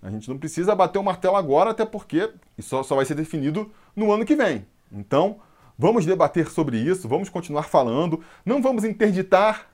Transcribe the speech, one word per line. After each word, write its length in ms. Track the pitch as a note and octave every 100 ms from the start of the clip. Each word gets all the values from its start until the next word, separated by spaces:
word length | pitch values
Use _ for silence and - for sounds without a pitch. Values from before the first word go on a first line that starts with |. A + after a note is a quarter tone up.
A 60 | F#2+
gente 220 | G#2+ G#2+
não 80 | C3+
precisa 360 | D3+ - F3+
bater 240 | G3+ F3+ G3
o 40 |
martelo 340 | G3 F3 F#3 G3
agora, 360 | E3 C#3+ G3+
até 120 | A3
porque 460 | A3 - - D3+ F3 - _ -
isso 140 | -
só, 120 | C3
só 140 | C3 C#3
vai 80 |
ser 120 | C3+ D3+
definido 540 | D#3 D#3+ C#3 D#3 G#3+ - _
no 160 | - G#3+
ano 140 | G#3
que 100 | A#3
vem. 320 | D4+ A3 B2 F#2+ _ _
Então, 500 | G2+ G2+ C#3+ F#3 G#3+ _ _ _ -
vamos 280 | D3+ A#3 D#3+
debater 420 | F#3 D3+ - D#3+
sobre 300 | - D#3+ A2+
isso, 280 | B2+ F#3 B2+
vamos 220 | C#3+ G3
continuar 360 | F#3+ E3+ D3
falando, 580 | D#3+ E3 B2 A#2+ E3+ D#3+ - -
não 200 | - C4+
vamos 200 | B3+ B3
interditar 840 | G#3+ G#3 G#3+ F#3 F#3+ F#3 G#3+ G#3+ -